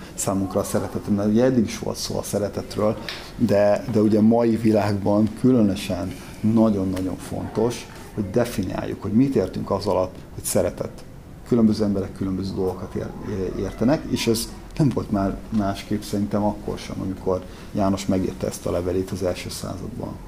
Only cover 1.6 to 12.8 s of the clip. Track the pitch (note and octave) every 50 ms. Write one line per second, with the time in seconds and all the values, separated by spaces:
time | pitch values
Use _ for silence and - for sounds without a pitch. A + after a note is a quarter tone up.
1.6 | G2+ - - - - - - - - - - - - - - G2+ G2+ G2 - -
2.6 | - - - - G#2 G#2+ G#2+ - - - - - - - - - A#2+ G2+ G2+ G2+
3.6 | G#2 G#2 G#2 - - C3 A2 G#2+ G#2+ G#2+ G#2+ G#2 G#2+ A2 A#2 A#2 A#2 A#2 A2+ G#2+
4.6 | A2+ A2 G#2+ G#2+ G2 G#2 G2+ G2 G2 G#2 G2+ G#2 A2 G#2+ - - - B2 C3 A#2+
5.6 | G#2+ G2 F#2 - - - A2 F2+ F2 F2+ - - - - - - - G#2+ A2+ A2
6.6 | A2+ A2 G2+ G2 F#2 F#2+ F#2 F#2 F#2 F#2 - - - - F#2+ F#2 F#2 - - A2
7.6 | A2 B2 B2 - - - - - - - - G#2+ G2+ F#2+ F#2+ A#2+ A#2 - - G#2+
8.6 | F#2 F#2+ - - - A1 - - - G2 G2+ A#2 C3+ C#3 C3+ A2+ F#2 - - G#2
9.6 | G#2 - G2+ F#2 F#2 G#2 F2+ F#2 F#2 F#2 - - - - - - - - - G#2
10.6 | F#2 - - - - - - - - - - - - - - - - - B2+ A#2
11.6 | A2+ G#2+ G#2 G#2 G#2+ G2+ G2+ F#2+ F#2 E2 - - F#2+ F#2+ F#2+ F#2+ F#2+ F#2+ - -
12.6 | F#2 F#2 F#2 F#2+